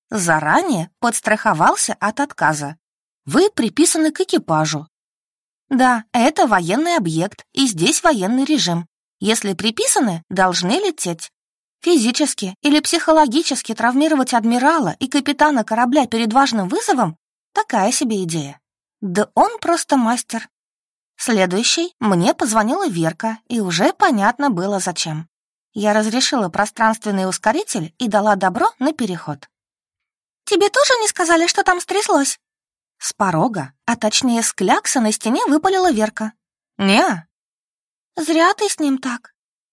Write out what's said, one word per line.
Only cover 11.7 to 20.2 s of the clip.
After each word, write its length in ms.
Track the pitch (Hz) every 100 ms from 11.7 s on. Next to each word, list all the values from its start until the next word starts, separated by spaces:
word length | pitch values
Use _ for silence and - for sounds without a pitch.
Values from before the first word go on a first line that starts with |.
| _
Физически 760 | 330 330 220 226 294 - 190 -
или 200 | 294 302
психологически 960 | 294 339 330 311 294 262 339 254 -
травмировать 600 | 220 233 254 311 294 247
адмирала 600 | 247 220 240 277 330 190 -
и 100 | 262
капитана 560 | 285 285 285 302 269
корабля 420 | 214 220 247 294 233
перед 280 | 226 233
важным 340 | 247 277 226 185
вызовом — 480 | 339 440 285 185 160 _ _ _
такая 360 | - 440 233 196
себе 320 | - 247 208
идея. 360 | 180 165 139 143 _ _ _ _
Да 300 | 196 175 -
он 240 | - 392 466
просто 360 | - 339 - 277
мастер». 500 | 226 240